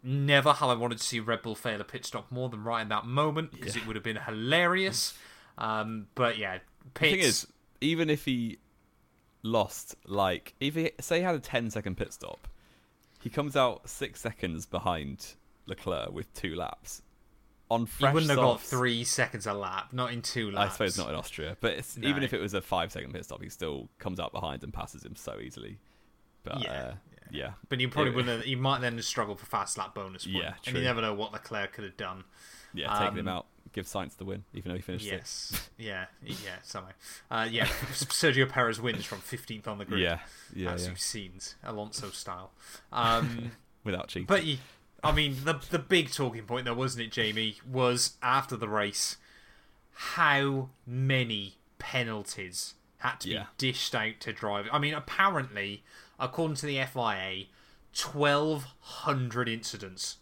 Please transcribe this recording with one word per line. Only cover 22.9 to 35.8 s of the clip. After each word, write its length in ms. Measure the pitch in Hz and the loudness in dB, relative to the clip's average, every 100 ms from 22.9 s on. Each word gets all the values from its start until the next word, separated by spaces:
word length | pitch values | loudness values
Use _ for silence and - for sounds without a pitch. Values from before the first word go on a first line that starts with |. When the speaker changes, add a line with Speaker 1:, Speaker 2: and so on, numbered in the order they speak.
| - 65 | -4 -8
Speaker 2:
pit 140 | 87 85 | -10 -10
stop, 180 | - | -10
he 60 | - | -10
still 400 | - 82 69 57 _ | -6 -4 -4 -8 _
comes 220 | - 92 | -6 -4
out 100 | 78 | -4
behind 320 | - 80 67 | -4 -4 -6
and 100 | - | -8
passes 300 | - - - | -8 -8 -10
him 140 | - - | -14 -10
so 200 | - 50 | -10 -8
easily. 360 | 62 - 55 104 _ _ _ _ _ _ | -10 -12 -14 -14 _ _ _ _ _ _
But, 180 | - - | -8 -6
Speaker 1:
Yeah, 100 | 120 | -4
Speaker 2:
uh, 220 | 69 62 - - | -4 -6 -10 -14
Speaker 1:
yeah. 60 | - - | -20 -12
Speaker 2:
yeah. 200 | 71 65 - - | -8 -8 -10 -4
Speaker 1:
But 140 | 127 | 0
he 60 | 127 | 0
probably 240 | 143 139 | 2 2
Speaker 2:
It 40 | 120 | 2
Speaker 1:
wouldn't 220 | 123 117 | 0 0
have, 80 | 113 | -2
he 100 | 127 | 0
might 240 | 135 135 | 2 2
then 160 | 123 117 | 0 -2
have 80 | |
struggled 380 | 110 - 104 98 | -2 0 -2 -4
for 40 | - | -4
fast 320 | 110 98 - | -2 -2 -4
lap 160 | 95 | -4
bonus 300 | 104 95 92 | -6 -8 -8
point. 140 | 92 92 | -2 -2
Speaker 2:
Yeah, 160 | 82 - - | -2 -6 -4
Speaker 1:
And 20 | |
you 40 | |
Speaker 2:
true. 100 | 127 | 0
Speaker 1:
never 180 | 127 117 | 2 2
know 120 | 110 | 2
what 200 | 101 107 | 0 -2
Leclerc 400 | 104 - 110 98 | -6 -6 -4 -4
could 100 | - | -6
have 140 | 101 - | -10 -8
done. 260 | 95 95 - - - - - | -8 -8 -14 -20 -20 -20 -14
Speaker 2:
Yeah, 240 | - 69 104 | -6 -2 2
take 100 | 104 | 2
Speaker 1:
Um, 80 | 104 | 0
Speaker 2:
him 100 | 92 | -2
out. 200 | 90 - - - | -4 -6 -20 -10
Give 140 | - 92 | -8 -4
Sainz 320 | 101 85 - | -4 -4 -8
the 80 | 95 | -8
win, 200 | 95 - | -8 -8
even 160 | - 90 | -10 -6
though 40 | 90 | -6
he 40 | |
finished 240 | - 113 107 | -4 -6 -4
Speaker 1:
Yes. 220 | 95 - - - | -6 -6 -8 -6
Speaker 2:
sixth. 180 | - - | -6 -8
<laughs> 40 | |
Speaker 1:
Yeah, 280 | - | -12